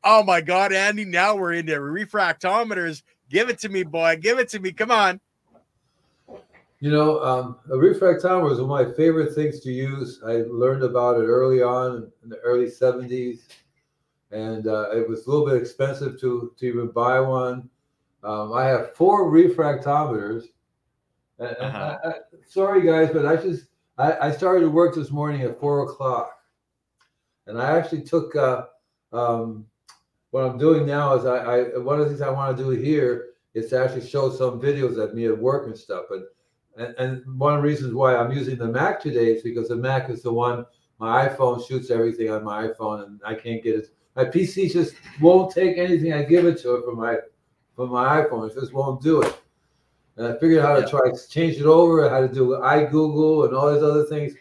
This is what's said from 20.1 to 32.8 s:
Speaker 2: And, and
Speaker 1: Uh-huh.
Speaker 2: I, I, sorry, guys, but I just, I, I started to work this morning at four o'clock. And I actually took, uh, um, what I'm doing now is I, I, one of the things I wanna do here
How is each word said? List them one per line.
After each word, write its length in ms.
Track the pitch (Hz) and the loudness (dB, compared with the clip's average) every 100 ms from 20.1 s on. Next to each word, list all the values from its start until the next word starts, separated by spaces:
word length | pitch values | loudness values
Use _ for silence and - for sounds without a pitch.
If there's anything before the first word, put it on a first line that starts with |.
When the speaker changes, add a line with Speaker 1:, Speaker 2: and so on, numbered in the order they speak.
| 110 101 113 - _ _ _ _ _ _ _ _ _ | -4 -6 -8 -10 _ _ _ _ _ _ _ _ _
Speaker 2:
And, 180 | 123 120 | -12 -8
and 180 | 135 | -8
Speaker 1:
Uh-huh. 240 | 110 147 139 | -6 -8 -8
Speaker 2:
I, 40 | 160 | -8
I, 40 | - - _ _ | -10 -16 _ _
sorry, 360 | 190 196 190 | -2 4 4
guys, 280 | 165 160 156 | 4 4 4
but 140 | 156 143 | 2 2
I 80 | |
just, 300 | 165 185 151 _ _ _ - | 0 0 -6 _ _ _ -2
I, 300 | 147 160 143 | 0 0 -2
I 20 | |
started 300 | - 185 185 | 0 2 4
to 100 | 160 | 4
work 240 | 156 175 | 4 2
this 160 | 170 135 | 0 -6
morning 320 | 143 151 143 | -4 -4 -4
at 160 | 123 - | -6 -4
four 240 | 143 143 | -2 -2
o'clock. 560 | - - 131 120 - - _ _ _ _ _ _ _ _ _ _ - | -4 -6 -4 -4 -6 -14 _ _ _ _ _ _ _ _ _ _ -12
And 140 | 117 | -6
I 160 | 135 165 | 0 0
actually 260 | 160 151 | 0 -8
took, 340 | - 165 - 151 | -2 -2 0 0
uh, 300 | 131 123 - _ _ _ _ | 0 0 -8 _ _ _ _
um, 540 | 117 120 117 113 110 110 _ _ _ _ _ _ | -4 -2 -2 -6 -12 -18 _ _ _ _ _ _
what 140 | 131 | -4
I'm 140 | 131 120 | -4 2
doing 280 | 151 160 143 | 4 4 2
now 280 | 143 143 | 0 2
is 100 | 127 | 2
I, 140 | 127 123 | 2 -2
I, 400 | 117 123 123 127 | 0 0 0 -4
one 200 | 127 151 | -2 0
of 60 | |
the 60 | 147 | 0
things 100 | 143 | -2
I 100 | 139 | -4
wanna 260 | 135 135 131 | -2 -4 -4
do 120 | 135 | -2
here 600 | 120 | -2